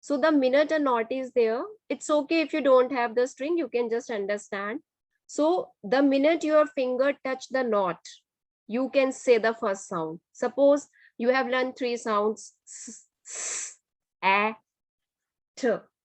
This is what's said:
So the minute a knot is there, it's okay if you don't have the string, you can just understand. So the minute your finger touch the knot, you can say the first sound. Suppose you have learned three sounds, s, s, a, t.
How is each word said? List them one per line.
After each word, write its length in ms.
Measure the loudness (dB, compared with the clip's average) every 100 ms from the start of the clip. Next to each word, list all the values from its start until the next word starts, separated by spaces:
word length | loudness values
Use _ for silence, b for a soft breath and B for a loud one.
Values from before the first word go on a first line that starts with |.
So 160 | -4 0
the 140 | 4
minute 420 | 4 4 4 2
a 60 | 2
knot 280 | 2 0 -2
is 220 | -4 -4
there, 300 | 0 2 0 -6 -12 _
it's 200 | -8 0
okay 340 | 0 2 0
if 100 | 0
you 80 | 0
don't 320 | 4 6 4
have 220 | 0 -2
the 120 | 0 -2
string, 320 | -4 -4 -2
you 100 | -2
can 220 | -2 -2
just 200 | -4 -4
understand. 720 | -6 -4 -6 -6 -8 -6 -8 _ _ _ _ _
So 440 | -2 0 0 -4 _
the 200 | -2 2
minute 420 | 4 4 2 2
your 220 | 2 2 2
finger 460 | 0 -4 0 -2 -2
touch 240 | -6 -8 -4
the 140 | -4
knot, 340 | 0 0 0 -4 -12 -20 _ _ _ _ _
you 200 | -4 0
can 220 | 2 0
say 260 | -2 2 4
the 160 | 2
first 340 | -2 -4 -4 -6
sound. 320 | -6 -6 -8 _
Suppose 560 | -6 -6 4 4 4 0 b b _
you 120 | 0
have 180 | 0 0
learned 280 | -2 -2 -4
three 200 | -4 -4
sounds, 580 | -2 0 0 -2 -12 _ _
s, 380 | -20 -18 -20 _ _ -18
s, 520 | -12 -10 -8 -10 -16 _ _ _ _
a, 320 | 0 0 0 -4 _ _ _ _ _ _ _ _ _ -6
t. 160 | -2 -2 -6 _